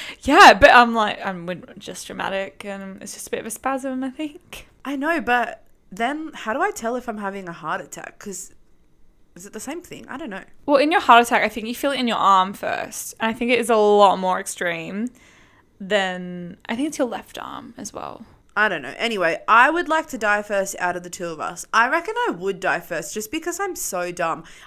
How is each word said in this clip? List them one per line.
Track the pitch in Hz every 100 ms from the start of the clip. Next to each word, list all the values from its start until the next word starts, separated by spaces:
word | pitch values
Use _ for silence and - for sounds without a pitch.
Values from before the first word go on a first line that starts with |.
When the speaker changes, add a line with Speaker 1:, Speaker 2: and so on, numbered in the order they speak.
| - -
Speaker 1:
Yeah, | - 320 392
but | 190 277
I'm | 254 240
like, | 226 208 - 196
I'm | 185 170 180 - -
just | - 185 -
dramatic | 190 180 190 190 - 202
and | 196 196 196
it's | 202
just | - -
a |
bit | -
of | 226
a |
spasm, | - 262 269 262 254
I | 262
think. | 262 302 311 _ - - _
Speaker 2:
I | 262 277
know, | 294 330
but | 226 247 226 - - _ _
then | 190 233 302 311
how | - 220
do | 247
I | 392
tell | - 226 247
if | 240
I'm | 214
having | 202 196 185
a |
heart | 165 156 185
attack? | 151 - - -
'Cause | 208 185 - - _ _ _ _ - _ _
is | 175 196
it |
the | 220
same | 254 330
thing? | 349 - -
I | 269
don't | 302
know. | 190 - - -
Speaker 1:
Well, | 277
in | 294
your | 359
heart | - 233 240
attack, | 233
I | 214
think | 226 220
you |
feel | 247 277
it | 269
in | 240
your | 208
arm | 190 190 185
first. | 202 190 - - - - -
And | 226
I |
think | 220 240
it | 247
is | 226
a | 226
lot | 208 208 202 180
more | 185 185
extreme | 196 - 180 165 165 190 240 - _ _ _ _ _ _
than, | 190 202 190 180 180 180 175 - -
I | 226
think | 302
it's | 294
your | 247
left | 202 - -
arm | - 67 226 226
as | -
well. | - 71 - 214 - _
Speaker 2:
I | 202 214
don't | 165
know. | 131 -
Anyway, | 226 208 165 160 -
I | 220 269
would | 330 302
like | 311 320
to | 247
die | 214 208
first | 208 202 196 -
out | 180 175
of |
the | 175
two | 175 170
of | 156
us. | 113 175 -
I | 214 247
reckon | 320 339 466 466
I |
would | 180 190 180
die | 180 156
first | - 165 170
just | 214 214
because | 311 349 330
I'm | 392 320
so | - 185 175
dumb. | 175 165 151 160 -